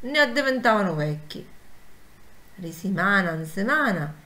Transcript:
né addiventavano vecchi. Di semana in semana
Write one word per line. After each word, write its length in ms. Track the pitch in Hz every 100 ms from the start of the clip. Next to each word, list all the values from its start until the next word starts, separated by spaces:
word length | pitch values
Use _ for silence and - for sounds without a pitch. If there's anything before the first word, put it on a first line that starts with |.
né 180 | 240 294
addiventavano 760 | 277 240 269 262 233 214 190
vecchi. 520 | 156 151 151 151 - - - - - - - - - - - -
Di 160 | - 170
semana 640 | 160 190 180 185 202 180
in 140 | 160 160
semana 680 | 196 214 302 277 180 151 151